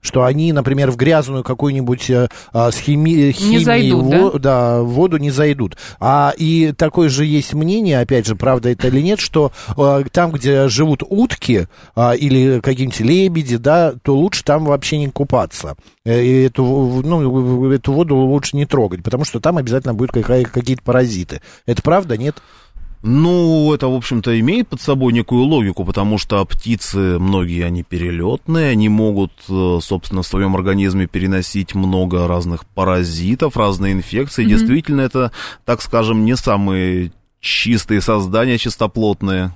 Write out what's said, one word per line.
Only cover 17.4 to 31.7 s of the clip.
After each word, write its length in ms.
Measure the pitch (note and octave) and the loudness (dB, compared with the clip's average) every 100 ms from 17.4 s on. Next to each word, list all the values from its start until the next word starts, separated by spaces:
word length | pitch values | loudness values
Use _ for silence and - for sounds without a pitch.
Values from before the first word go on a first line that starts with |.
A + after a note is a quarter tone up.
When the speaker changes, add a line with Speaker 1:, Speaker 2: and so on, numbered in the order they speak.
| B2 B2+ C3 | 0 0 2
Speaker 1:
в-, 20 | |
эту 200 | C3+ C#3 | 0 0
воду 220 | C#3 E3+ C3+ | 0 2 2
лучше 400 | C3 C#3+ - C#3+ | 2 0 0 -4
не 80 | |
трогать, 380 | C#3+ C#3 G#2+ F2+ | 0 0 0 -2
потому 220 | F#2+ B2+ | -4 -4
что 160 | D3+ A#2 | -4 -2
там 180 | D#3 F3 | 0 0
обязательно 340 | B2 C3 B2+ | -2 -2 -2
будут 200 | A2 B2+ | -4 -2
какая-, 320 | B2 G#2+ B2+ | -2 0 0
какие-то 380 | A#2+ C3+ B2 C3 | 2 -2 -2 -4
паразиты. 600 | - B2 B2+ F#2+ F2 - - - - | 0 2 2 -2 -6 -12 -16 -14 -4
Это 160 | A2+ | -2
правда, 340 | D3 F3+ F3+ A2+ | 2 0 0 -4
нет? 200 | C3+ - _ - - - - - | -4 -8 _ -20 -20 -18 -16 -8
Speaker 3:
Ну, 680 | G#2+ C3+ E3 F3+ E3+ D#3+ D3+ | 0 2 4 4 4 4 2
это, 140 | D3 C3 | 2 0
в 80 | |
общем-то, 440 | B2+ A#2+ A#2+ A2+ A2+ | -2 -2 -2 0 2
имеет 280 | A#2 A3 A#3+ | 2 0 -2
под 120 | C3 | -6
собой 320 | - C3+ B2+ | -2 0 2
некую 320 | A#2 A2 B2 | 2 0 2
логику, 400 | C3+ D#3 G2+ F#2 | 2 2 0 -2
потому 340 | F#2 G2 G2+ G#2 | -4 -2 0 -2
что 260 | - G2+ | -2 -2
птицы, 760 | F#2+ - A#2 A2+ - G2 F#2+ F2 | 0 -2 -2 -4 -4 -2 0 0
многие 440 | F#2 G2 F2 F2 | 0 0 -2 -2
они 200 | F2 F2+ | -4 -4
перелётные, 840 | E2+ F2 F2 E2+ F2+ C3+ - E3 D3+ | -6 -6 -4 -4 -4 -4 -2 -2 0
они 160 | A2+ G#2+ | 2 2
могут, 420 | G#2+ A2 G2 F#2+ _ - | 2 2 0 -4 _ -6
э, 300 | F#2+ F2+ F2 | -2 0 0
собственно, 420 | - F#2+ - F#2+ | -2 -6 -4 -6
в 40 | F2+ | -4
своём 300 | F#2+ G2 F#2+ | -2 0 0
организме 500 | F#2+ G2 G2 F#2+ F2+ | 0 0 0 0 -2
переносить 680 | F2+ F#2+ F#2+ F2+ G2 F#2+ | -2 -2 -2 -2 -6 -4